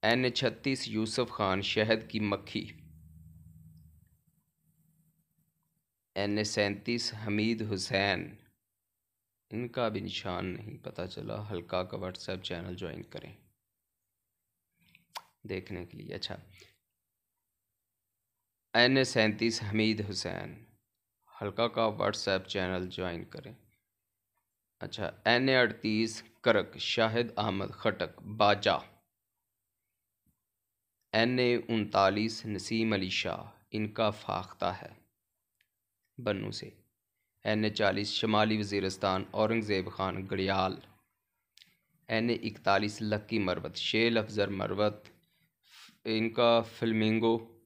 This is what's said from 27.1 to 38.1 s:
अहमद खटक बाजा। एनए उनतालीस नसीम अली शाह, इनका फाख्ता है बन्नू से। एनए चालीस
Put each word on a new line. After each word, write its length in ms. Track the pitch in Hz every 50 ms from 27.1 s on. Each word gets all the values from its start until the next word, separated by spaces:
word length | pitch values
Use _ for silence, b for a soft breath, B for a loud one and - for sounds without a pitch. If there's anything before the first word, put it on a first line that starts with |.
| 110 117 120 117 - -
अहमद 340 | 104 110 95 98 95 -
खटक 500 | - - - 113 - - 90 82 - -
बाजा। 600 | - - 104 110 107 101 101 98 104 104 90 67 - - - _ _ _ _ _ _ _ _ _ _ _ _ _ _ _ _ _ _ _ _ _ _ _ _ _ _ _ _ _ _ _ _ _ _ _ _ _ _ _ _ _ _ _ -
एनए 440 | 110 113 123 127 127 123 120 120 117
उनतालीस 880 | - - 120 110 104 104 - 95 98 95 98 104 107 110 110 - -
नसीम 480 | 110 104 95 - - 113 113 110 110 107
अली 160 | 98 95 95
शाह, 560 | 92 - - 92 90 - - - - - _ _
इनका 400 | - 107 107 107 107 - 113 107
फाख्ता 600 | 101 - - - - - 92 - - _ - 90
है 260 | 95 95 - - - - _ _ _ _ _ _ _ _ _ _ _ _ _ _ _ _ _ _ _ _ _ _ _ -
बन्नू 320 | 123 107 104 98 104 107
से। 320 | 104 - - - - _ _ _ _ _ _ _ _ _ _ _ _ _ _
एनए 240 | 110 107 107 107 107
चालीस 440 | 104 - 110 98 98 98 101 101